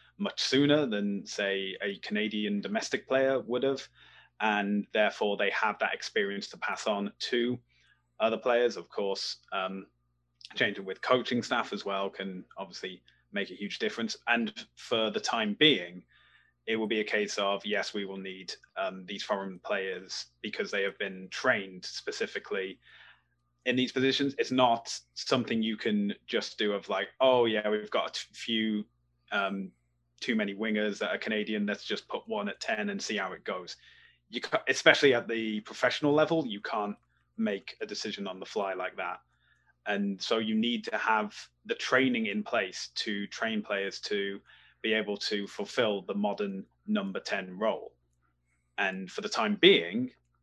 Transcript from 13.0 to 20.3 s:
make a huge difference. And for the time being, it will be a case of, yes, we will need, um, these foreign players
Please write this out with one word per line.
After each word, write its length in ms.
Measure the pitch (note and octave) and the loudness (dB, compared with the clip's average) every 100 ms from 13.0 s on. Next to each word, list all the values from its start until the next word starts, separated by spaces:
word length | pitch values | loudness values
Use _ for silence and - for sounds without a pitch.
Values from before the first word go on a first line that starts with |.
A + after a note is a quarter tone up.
| _ _ _ | _ _ _
make 180 | G2+ G2 | -6 -6
a 40 | |
huge 240 | - G2+ - | -6 -8 -4
difference. 380 | A2 A2 A2+ - - | -4 -2 -4 -4 0
And 240 | A#2 A2 - - - | 0 0 -6 -18 -18
for 340 | - A#2 A2 | -2 0 0
the 100 | G#2+ | 0
time 360 | - A#2+ G#2+ G#2 | -2 -2 -2 4
being, 440 | D#3 A2+ F2 F2+ - _ _ _ _ _ - | 6 4 -2 -12 -20 _ _ _ _ _ -2
it 100 | A2 | 0
will 100 | G#2+ | 2
be 140 | A2 | 0
a 40 | |
case 320 | G#2 G#2+ G#2 - | 0 0 0 0
of, 260 | G2+ G2 G#2 | 0 0 0
yes, 260 | G2+ F#2+ | -2 -2
we 120 | G#2 G2 | -4 -6
will 100 | G2 | -8
need, 380 | F#2+ F#2+ F#2 - _ - | -10 -10 -12 -14 _ -4
um, 280 | F#2+ F#2 F#2 | -4 -6 -10
these 160 | G2+ | -10
foreign 360 | - G2+ G2 F2+ | -4 -2 -2 -8
players 680 | - G2+ F#2+ F#2 F#2 - - | -4 -2 -2 -6 -8 -10 -12